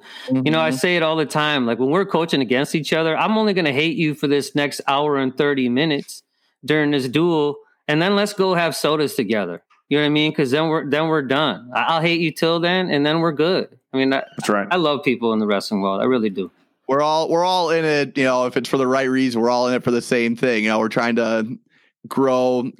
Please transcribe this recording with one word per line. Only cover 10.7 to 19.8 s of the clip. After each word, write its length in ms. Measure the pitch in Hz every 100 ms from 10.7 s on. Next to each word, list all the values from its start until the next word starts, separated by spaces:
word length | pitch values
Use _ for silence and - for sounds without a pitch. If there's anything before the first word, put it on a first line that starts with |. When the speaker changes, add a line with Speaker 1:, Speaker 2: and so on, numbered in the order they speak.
| 160 151
Speaker 1:
then 180 | 147 160
we're 160 | 156
done. 460 | 127 135 147 92 120
I, 80 | 113
I'll 180 | 123 165
hate 180 | 170 170
you 100 | 165
till 280 | - 165 165
then, 300 | 175 185 180
and 120 | 143 147
then 140 | 165
we're 100 | 165
good. 460 | 143 160 170 - - _
I 40 | 131
mean, 160 | 135
I, 100 | 135 - -
Speaker 3:
That's 100 | -
right. 180 | 104 101
Speaker 1:
I 40 | 180
love 260 | 151 139
people 300 | 135 117 117
in 60 | 110
the 80 | 104
wrestling 340 | 98 - 101
world. 180 | 98 98
I 20 | 120
really 240 | 127 110
do. 220 | 95 90 _ _ _ -
Speaker 2:
We're 140 | 139
all, 260 | 151 160 131
we're 140 | 170
all 280 | 180 185 165
in 140 | 165 156
it. 300 | 147 139 139
You 80 | 131
know, 200 | 127 127
if 100 | 127
it's 120 | 117
for 80 | 135
the 80 | 131
right 220 | 131 131
reason, 320 | 131 131 117
we're 80 | 120
all 180 | 123 123
in 60 |
it 80 | 127